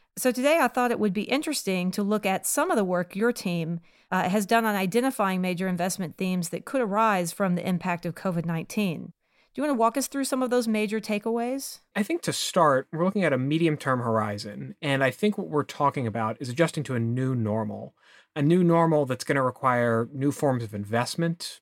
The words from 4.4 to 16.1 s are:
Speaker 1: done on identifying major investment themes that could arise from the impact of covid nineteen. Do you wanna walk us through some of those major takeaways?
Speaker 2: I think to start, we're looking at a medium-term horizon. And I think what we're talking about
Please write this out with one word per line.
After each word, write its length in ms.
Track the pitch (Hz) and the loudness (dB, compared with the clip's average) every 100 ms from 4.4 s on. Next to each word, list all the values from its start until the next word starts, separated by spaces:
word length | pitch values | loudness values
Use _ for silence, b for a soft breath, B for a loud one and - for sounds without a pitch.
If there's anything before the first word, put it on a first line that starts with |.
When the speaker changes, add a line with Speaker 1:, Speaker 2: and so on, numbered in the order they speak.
| 190 | 2
Speaker 1:
done 180 | 226 | 2
on 120 | 220 202 | 2 0
identifying 680 | 190 226 262 240 190 185 | 0 0 0 0 0 0
major 260 | 185 180 190 | -2 -2 -2
investment 500 | 175 185 190 170 - | -2 -2 -4 -8 -4
themes 320 | 185 180 165 | -2 -2 -4
that 160 | 180 - | -8 -4
could 160 | 269 | -2
arise 520 | 214 202 226 190 170 | 0 2 2 2 -2
from 220 | - 190 175 | -2 0 0
the 120 | 190 | 0
impact 380 | 175 185 175 170 | -2 -2 -4 -6
of 100 | - | -4
covid 300 | 190 170 165 | -4 -2 -2
nineteen. 680 | 165 - 214 196 151 - - _ _ _ | -4 -4 -2 -2 -4 -10 -18 _ _ _
Do 100 | - | -4
you 60 | 302 | 0
wanna 100 | 233 | 2
walk 180 | 226 269 | 2 2
us 80 | - | -4
through 200 | 277 262 | -4 -2
some 180 | 262 | -2
of 80 | 254 | 0
those 160 | 247 226 | 0 2
major 320 | 214 208 220 | 0 0 -2
takeaways? 800 | 214 208 226 233 240 269 - - _ 202 | -2 -4 -2 -2 -2 -4 -8 -14 _ -4
Speaker 2:
I 80 | |
think 180 | 208 339 | -2 -2
to 100 | - | -2
start, 560 | - - 185 156 131 - | -4 0 4 6 4 0
we're 100 | 156 | -2
looking 200 | 185 202 | 0 2
at 100 | 160 | 2
a 60 | 127 | 2
medium-term 640 | 139 160 165 151 139 127 | 2 2 2 0 0 0
horizon. 720 | 117 110 107 104 107 131 135 - | 2 0 0 -4 -8 -12 -12 -6
And 200 | 147 135 | -2 2
I 60 | 131 | 2
think 260 | - 208 202 | 2 0 0
what 140 | 165 | -2
we're 140 | 151 | -2
talking 420 | - - 139 143 | -2 0 0 2
about 320 | 113 | -2